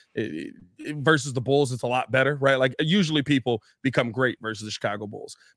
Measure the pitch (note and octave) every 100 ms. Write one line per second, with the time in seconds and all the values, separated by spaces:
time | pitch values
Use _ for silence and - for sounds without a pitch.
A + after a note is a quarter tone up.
0 | _ - A2+ D#2 - - - - G#3+ D3+
1 | C3+ D#3 C#3 B2+ A#2+ C#3 C3+ B2 A#2+ B2+
2 | B2+ B2+ C3 D3 C3+ C3 C3 A#2+ D#3 G3+
3 | D#3+ D#3 C3 C#3 B2+ A2+ _ _ C3 C#3+
4 | A#2+ B2 B2+ - A2 G#2 G#2+ - A2 G#2
5 | G#2 A2 - - _